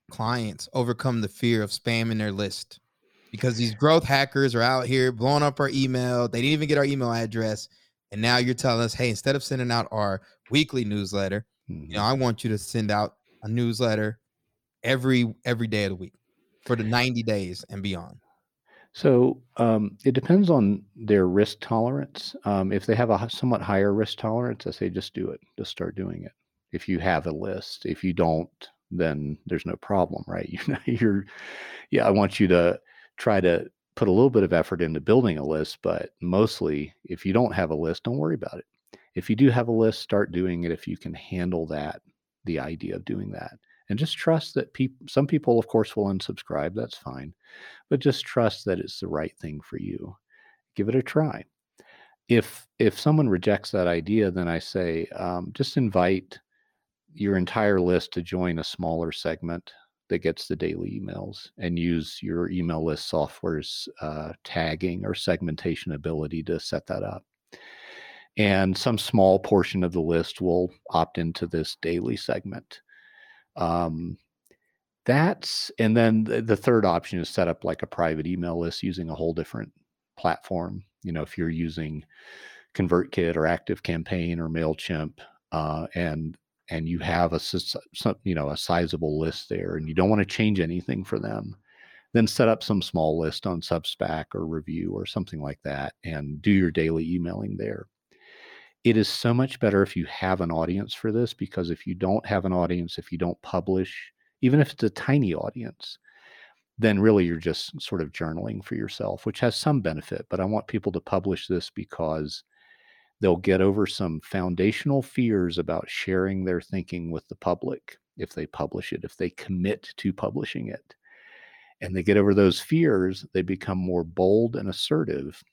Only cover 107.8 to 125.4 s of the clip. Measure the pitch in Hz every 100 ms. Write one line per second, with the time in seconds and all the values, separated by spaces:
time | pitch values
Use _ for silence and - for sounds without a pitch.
107.8 | - 92 76 - 80 80 98 98 - 113
108.8 | 101 - 95 92 113 - 120 - 156 139
109.8 | 87 78 - 87 - 92 95 107 - 107
110.8 | 101 87 - 95 98 87 - 90 - -
111.8 | - - 80 78 76 - - _ _ _
112.8 | _ _ _ - 95 87 98 92 95 101
113.8 | 95 - 90 80 - 95 90 87 101 -
114.8 | 147 139 127 - 120 101 87 87 85 82
115.8 | - - - 92 95 95 92 87 - 95
116.8 | 87 90 85 78 - - 92 85 - -
117.8 | - - _ - 87 - - - 73 -
118.8 | - - - - 90 - - 90 95 104
119.8 | - - 98 92 104 - - - 107 -
120.8 | _ _ _ - - - - - _ _
121.8 | 95 92 90 101 101 98 95 - - 160
122.8 | 160 98 92 95 - 95 92 92 - 92
123.8 | 90 87 82 87 92 107 117 - 98 -
124.8 | - 156 - 71 71 -